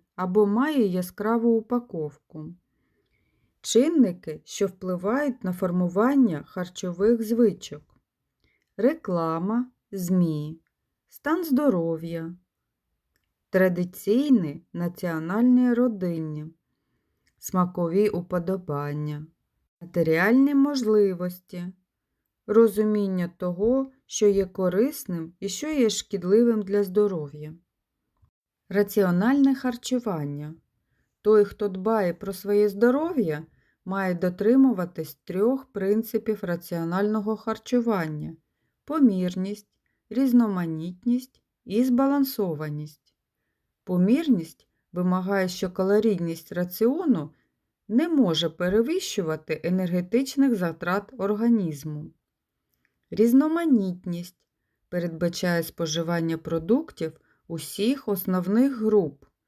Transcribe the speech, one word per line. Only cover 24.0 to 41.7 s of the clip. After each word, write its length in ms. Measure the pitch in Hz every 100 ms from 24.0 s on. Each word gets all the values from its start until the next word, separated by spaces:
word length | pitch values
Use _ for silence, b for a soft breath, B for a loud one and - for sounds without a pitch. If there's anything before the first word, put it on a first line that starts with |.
| _
що 200 | - 208
є 200 | 196 190
корисним 840 | - 180 185 269 - - 170 165 -
і 80 | 196
що 200 | - 302
є 220 | 302 226
шкідливим 720 | - - 185 175 214 240 220
для 220 | 190 202
здоров'я. 720 | 190 190 208 170 143 147 151 165 _ _ _ _ _ _ _ _ _ _ -
Раціональне 840 | 196 202 214 185 175 226 285 269
харчування. 1000 | 269 254 240 - 254 233 165 143 143 151 160 _ _ _ _ _ _
Той, 220 | 208 214
хто 240 | 202 - 208
дбає 460 | 185 196 220 180
про 180 | 175 196
своє 360 | 185 202 208 208
здоров'я, 800 | 202 240 277 330 311 170 151 156 _ _ _
має 300 | 185 196 185
дотримуватись 1000 | 175 180 180 208 269 269 190 175 - 151
трьох 580 | - - 180 226 269 -
принципів 640 | 196 190 214 226 220 220 208
раціонального 960 | 175 175 - 170 165 185 208 220 208 208
харчування: 1000 | 226 220 - 247 233 196 160 151 156 165 _ _ _ _
помірність, 840 | - 311 254 185 180 185 190 208 - _ _ _ -
різноманітність 1300 | 220 269 240 220 185 165 156 175 180 240 247 254 _ _ _
і 200 | -